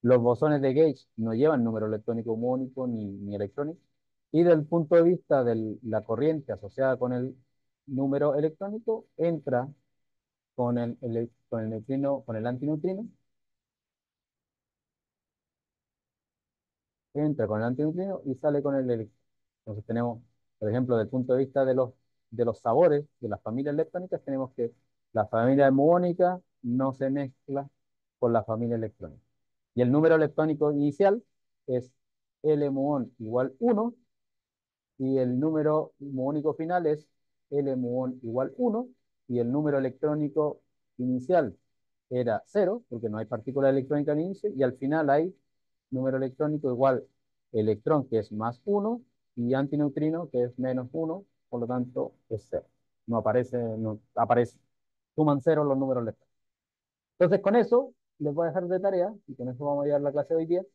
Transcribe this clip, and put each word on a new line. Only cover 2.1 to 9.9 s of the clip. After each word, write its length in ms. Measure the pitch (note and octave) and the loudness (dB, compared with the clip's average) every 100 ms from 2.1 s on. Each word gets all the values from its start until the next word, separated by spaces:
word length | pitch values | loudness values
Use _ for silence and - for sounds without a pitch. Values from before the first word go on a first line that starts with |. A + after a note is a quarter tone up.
| A#2 A#2 A2+ | -6 -4 -4
muónico 520 | A#2+ B2+ C3 C3 B2+ | -2 -2 -4 -6 -6
ni, 180 | A2+ G#2 | -6 -8
ni 300 | G2 G2+ G2+ | -10 -8 -6
electrónico. 440 | G2+ - D3 E3+ _ _ _ _ _ | -6 -6 -8 -8 _ _ _ _ _
Y 120 | D#3 | 2
del 220 | E3+ D#3+ D3+ | 6 4 4
punto 300 | E3+ D#3 E3+ | -2 4 4
de 80 | |
vista 400 | E3+ F3+ _ C#3+ | 6 2 _ 0
de 340 | A#2+ A2+ A2 G#2+ | 2 0 -4 -8
la 200 | A2+ A2 | -4 -6
corriente 500 | G#2 A2+ D3 D#3 D3 | -2 0 0 0 -6
asociada 420 | G2+ G2+ - C3+ C3 | -12 -10 -2 -2 0
con 140 | B2+ | -2
el 240 | B2 C3 - _ _ _ _ - | -2 -6 -10 _ _ _ _ -10
número 500 | C3+ C#3 C#3 D3 C#3+ | -4 -2 0 0 2
electrónico, 680 | D#3 D#3 G3 G#3+ A#3 A3 - - | -2 -4 -10 -8 -6 -6 -8 -4
entra 500 | E3 E3 C#3+ B2 C3 - _ | -2 -2 -2 -2 -2 -12 _